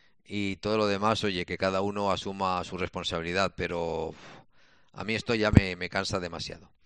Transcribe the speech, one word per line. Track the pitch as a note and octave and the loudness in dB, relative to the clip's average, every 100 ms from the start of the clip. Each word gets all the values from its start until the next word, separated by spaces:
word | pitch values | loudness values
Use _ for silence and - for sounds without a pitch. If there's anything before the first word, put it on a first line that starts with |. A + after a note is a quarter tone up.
| _ _ | _ _
y | - G2+ G2+ F#2 | -8 -2 -2 -2
todo | G#2 A2 | 0 2
lo | G#2 | 4
demás, | G2 G#2 A2 | 4 4 4
oye, | G#2+ F2+ | 2 0
que | F2+ F2+ | -2 0
cada | F#2+ F#2+ | 2 2
uno | G2+ G2+ G2+ | 0 0 2
asuma | F2+ G#2 G2 F#2+ F2+ | 2 0 -2 0 0
su | F2 F2+ | -2 -4
responsabilidad, | F2+ F#2 E2+ F2 E2+ F2+ F#2 | -4 -4 -4 -2 -2 0 0
pero, | - F2 F2 E2+ D#2+ D#2+ | 0 -2 -2 -2 -2 -4
uf, | D#2 - - - - - - - | -8 -16 -20 -20 -20 -20 -20 -20
a | - | -10
mí | F#2+ | -2
esto | A2 - | -2 0
ya | A#2 G#2+ | 2 6
me, | G#2 F#2+ F2+ | 6 4 -4
me | F2+ | -4
cansa | G2 F#2+ G2+ | -4 -2 -4
demasiado. | F2 E2+ - E2+ - - | -4 -8 -10 -12 -16 -20